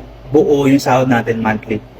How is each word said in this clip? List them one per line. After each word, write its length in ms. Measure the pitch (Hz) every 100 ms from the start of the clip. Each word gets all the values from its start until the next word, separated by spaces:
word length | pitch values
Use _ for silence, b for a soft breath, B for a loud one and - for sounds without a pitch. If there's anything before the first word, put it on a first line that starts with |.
| - - -
buo 320 | 143 147 143 139
yung 160 | 139
sahod 240 | 139 131 131
natin 400 | 117 120 113 113
monthly. 320 | 107 - 104 -